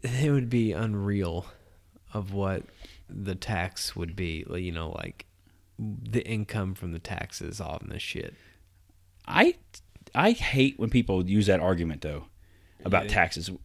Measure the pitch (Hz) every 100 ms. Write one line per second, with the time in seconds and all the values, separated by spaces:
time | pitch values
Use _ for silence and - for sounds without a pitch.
0 | 123 127 147 139 120 120 110 85 110 104
1 | 101 101 87 85 - - _ _ _ -
2 | - 107 95 98 95 95 - - - -
3 | - - 98 92 - 95 90 - - -
4 | 82 92 87 80 - 90 90 82 80 -
5 | 50 - - _ _ _ _ - 107 104
6 | 110 110 - 107 101 110 95 92 90 82
7 | - 95 - - 82 101 78 78 - -
8 | - - - - - _ _ _ _ _
9 | _ _ - 170 320 - - - - -
10 | - - 196 233 - 135 135 - 113 123
11 | 117 95 92 104 101 92 90 87 82 73
12 | 78 71 - - - _ _ - - 92
13 | 104 98 85 - 92 90